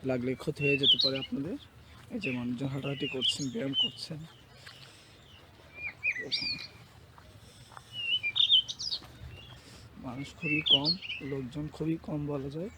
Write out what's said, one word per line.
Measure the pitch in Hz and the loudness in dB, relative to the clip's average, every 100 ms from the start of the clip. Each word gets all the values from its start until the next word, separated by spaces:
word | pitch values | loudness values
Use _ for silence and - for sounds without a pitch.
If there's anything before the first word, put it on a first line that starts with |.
| 131 | 0
লাগলে | 127 123 127 | 0 0 -2
ক্ষতি | - 147 143 | -2 0 4
হয়ে | 139 | 6
যেতে | 139 - | 6 6
পারে | 139 135 | 6 4
আপনাদের। | 139 247 151 285 - - - - - | -2 -4 -4 -6 -8 -20 -20 -20 -8
এই | - | -4
যে | - 123 | -2 -2
মানুষজন | 120 123 139 | -2 -2 -2
হাঁটাহাঁটি | 139 135 139 143 | -2 -4 -2 -2
করছেন, | 135 127 - 139 | 0 0 2 -2
ব্যায়াম | 117 135 - | -2 0 2
করছেন। | - - - 151 160 - - - - - - - - - - - - - - - - - - - 147 - - - - - - - - - - - - - - - - - 1077 - 1077 1077 1077 - - - - - - - - - - - - - - - 131 | 0 0 -8 -8 -10 -16 -20 -20 -20 -18 -20 -20 -20 -20 -20 -20 -20 -20 -20 -10 -10 -2 0 0 -2 -2 -2 -4 -6 -14 -20 -20 -20 -20 -20 -20 -20 -20 -18 -18 -14 -6 0 2 2 4 8 8 6 -4 -4 -4 -6 -14 -14 -14 -16 -18 -18 -18 -18 -12 -10
মানুষ | 127 143 - | -8 -10 -6
খুবই | - 151 156 | 0 2 6
কম, | 139 143 - - - 143 | 6 6 0 0 -6 -4
লোকজন | 139 127 147 151 - | -4 -4 -4 -6 -2
খুবই | 156 165 - | 0 0 -2
কম | 156 147 | -4 -2
বলা | 147 139 147 | -2 -4 -4
যায়। | 190 | -6